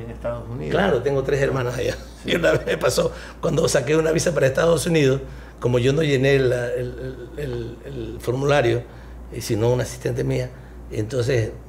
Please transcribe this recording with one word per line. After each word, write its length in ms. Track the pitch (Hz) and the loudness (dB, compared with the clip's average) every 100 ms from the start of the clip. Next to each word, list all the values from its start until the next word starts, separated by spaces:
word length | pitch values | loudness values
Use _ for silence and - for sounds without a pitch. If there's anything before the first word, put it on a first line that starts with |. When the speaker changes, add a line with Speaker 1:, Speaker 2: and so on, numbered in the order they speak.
| 113 | -10
Speaker 1:
en 60 | |
Estados 320 | 110 120 120 113 | -8 -6 -6 -8
Unidos? 240 | 123 151 | -8 -2
Speaker 2:
Claro, 300 | 151 196 135 | 0 2 2
tengo 220 | 135 139 | 2 0
tres 180 | 135 139 | 0 2
hermanos 320 | 139 131 123 123 | 2 2 -2 -2
allá. 180 | 104 - - - | -2 -4 -10 -10
Speaker 1:
Sí. 80 | - | -2
Speaker 2:
Y 40 | 175 | 2
una 160 | 160 | 2
vez 140 | 151 - | 2 0
me 120 | 143 | 0
pasó, 340 | 139 123 165 - - - | 2 2 0 -4 -12 -6
cuando 260 | 165 151 156 | -2 2 2
saqué 280 | 147 131 156 | 2 2 2
una 160 | 160 | 2
visa 220 | 160 180 143 | 2 0 2
para 100 | 139 | 2
Estados 400 | 135 165 160 170 | 4 4 4 2
Unidos, 360 | 165 135 135 - - - - | 4 4 2 -2 -12 -16 -4
como 200 | 120 123 | 0 2
yo 140 | 120 | 4
no 100 | 143 | 4
llené 340 | 156 139 135 139 | 2 4 4 6
la, 300 | 127 123 120 | 4 2 0
el, 260 | 123 123 123 131 127 120 - | -4 -4 -6 -10 -10 -12 -8
el, 60 | |
el, 340 | 143 120 117 117 139 | -6 -6 -8 -10 -12
el 320 | 135 113 117 | -10 -8 -6
formulario, 640 | - 127 143 143 120 117 - - - - - | -4 0 2 4 4 2 -2 -14 -16 -16 -12
y 60 | 123 | -10
sino 300 | - 107 117 | -2 2 4
una 100 | 123 | 2
asistente 400 | - - 131 123 131 | 0 -4 -4 -2 0
mía, 260 | 131 123 - - - - | 0 -4 -8 -16 -16 -8
entonces, 600 | 113 107 131 117 127 107 - | -6 -2 -2 2 2 0 -4